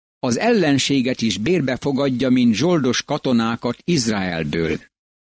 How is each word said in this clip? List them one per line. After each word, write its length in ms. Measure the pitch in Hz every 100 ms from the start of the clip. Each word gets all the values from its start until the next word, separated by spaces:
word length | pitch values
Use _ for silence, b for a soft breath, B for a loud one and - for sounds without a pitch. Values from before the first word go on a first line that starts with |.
| _ _
Az 180 | 127 120
ellenséget 840 | 226 226 151 139 - 139 123 123
is 160 | 113 92
bérbe 400 | 120 180 135 120
fogadja, 520 | 143 135 139 120 131
mint 260 | 127 120 101
zsoldos 480 | 165 170 127 -
katonákat 800 | - 151 135 117 113 113 120 117
Izraelből. 1000 | - 165 113 104 92 82 73 82 80 78 - _ _ _